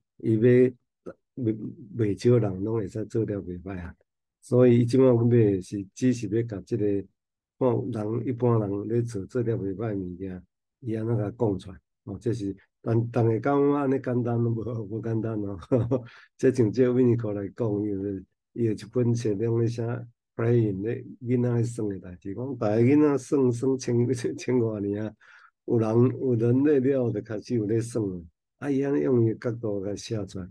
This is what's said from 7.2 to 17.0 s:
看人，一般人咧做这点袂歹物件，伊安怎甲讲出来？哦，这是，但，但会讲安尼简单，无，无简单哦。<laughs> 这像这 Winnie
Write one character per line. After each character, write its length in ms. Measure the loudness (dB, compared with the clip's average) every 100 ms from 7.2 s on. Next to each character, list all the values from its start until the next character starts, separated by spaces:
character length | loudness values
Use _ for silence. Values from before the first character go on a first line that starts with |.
| _ _ _ _
看 100 | 0 0 -2
人， 360 | -4 -4 -4 -4
一 40 |
般 280 | 0 2 2
人 280 | 0 -4 -2
咧 140 | -2
做 240 | -2 -6 -6
这 180 | -4
点 140 | -2 -2
袂 160 | -4 -6
歹 200 | -4 -4
物 180 | -6 -8
件， 260 | -10 -12 -14 _ _ _
伊 160 | -8 -6
安 100 | -2
怎 120 | -2
甲 140 | -2
讲 280 | -2 -2 -2
出 120 | -8
来？ 60 | -18 _ _
哦， 140 | -14 -6
这 120 | -4
是， 220 | -4 -6 -8 _ _
但， 280 | -2 0 0
但 140 | 0 2
会 140 | 2
讲 340 | 2 2 2
安 160 | 2 0
尼 100 | -2
简 240 | -2 -2
单， 160 | -2 0
无， 460 | 0 -2 -6 -8 -8
无 160 | -8
简 180 | -4 -4
单 200 | -4 -4
哦。 160 | -6 -8 0
<laughs> 380 | 0 2 -2 -4 -18 -20 _
这 160 | 2
像 180 | 4 2
这 160 | 4 2
Winnie 400 | 4